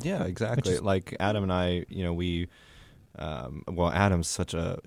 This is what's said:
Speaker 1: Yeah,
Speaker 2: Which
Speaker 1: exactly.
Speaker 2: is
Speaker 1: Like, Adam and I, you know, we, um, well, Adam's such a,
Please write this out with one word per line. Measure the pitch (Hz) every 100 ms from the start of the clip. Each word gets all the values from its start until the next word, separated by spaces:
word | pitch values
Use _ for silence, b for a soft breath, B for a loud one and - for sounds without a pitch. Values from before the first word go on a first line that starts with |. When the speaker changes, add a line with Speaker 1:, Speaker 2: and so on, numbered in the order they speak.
Speaker 1:
Yeah, | 139 185
Speaker 2:
Which | -
Speaker 1:
exactly. | 87 110 120 101
Speaker 2:
is | 90
Speaker 1:
Like, | 98 95 87 -
Adam | 98 107
and | 98
I, | 92 90 90 -
you | -
know, | 90
we, | 85 90 85 87 b b b b b b -
um, | 78 73 64 71 -
well, | 85 85
Adam's | - 101 90 82
such | - 90
a, | 85 85 87